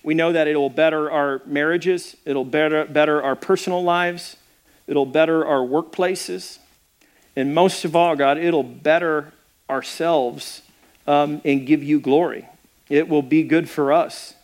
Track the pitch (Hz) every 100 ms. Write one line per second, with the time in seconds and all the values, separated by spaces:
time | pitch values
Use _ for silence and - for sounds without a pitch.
0 | 156 160 165 170 151 151 139 135 160 156
1 | 151 151 143 135 - 143 156 175 170 180
2 | - - - 139 131 151 156 156 156 151
3 | 151 151 135 131 - 185 - 180 175 175
4 | 175 175 - - _ _ _ _ - 143
5 | 135 151 160 160 156 139 127 147 165 -
6 | 180 180 - 185 - - _ _ _ _
7 | _ _ _ - 135 156 185 190 175 165
8 | 170 147 139 147 170 165 127 120 151 165
9 | 170 151 151 _ _ _ - 135 - -
10 | 165 160 123 139 - - _ _ _ _
11 | - 143 147 147 151 139 131 151 143 151
12 | 135 147 170 113 - _ _ _ _ 143
13 | 160 151 127 156 143 156 156 - 139 160
14 | - - - -